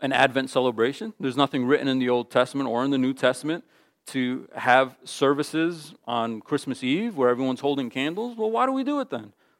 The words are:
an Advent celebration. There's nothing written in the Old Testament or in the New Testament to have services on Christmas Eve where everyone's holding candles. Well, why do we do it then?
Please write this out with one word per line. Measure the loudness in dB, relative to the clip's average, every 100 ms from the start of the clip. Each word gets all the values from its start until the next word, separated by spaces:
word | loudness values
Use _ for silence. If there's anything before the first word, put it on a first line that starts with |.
an | -2
Advent | 4 4 2 -2
celebration. | 0 0 2 0 -2 -10 -6
There's | -2 0
nothing | 0 0 2
written | 2 2
in | 0
the | 2
Old | 0 0
Testament | 0 0 -2 -2
or | -2
in | 0
the | 0
New | 0
Testament | 2 0 0 -4 -6 -8 _ _ _ -8
to | -4 -2 -4 -8
have | -2 4 6 4 -2 -12
services | 0 2 2 0 0 -2 -2 -12 -14 -6
on | -2 -2 -6
Christmas | -4 -4 -2 -4
Eve | -2 0 -2 2
where | 2
everyone's | 2 0 0
holding | 0 -2 -2
candles. | -4 -4 -4 -6 -4
Well, | -2
why | 0 0
do |
we | 0
do | -2 -4
it | -4
then? | -8 -10 _ _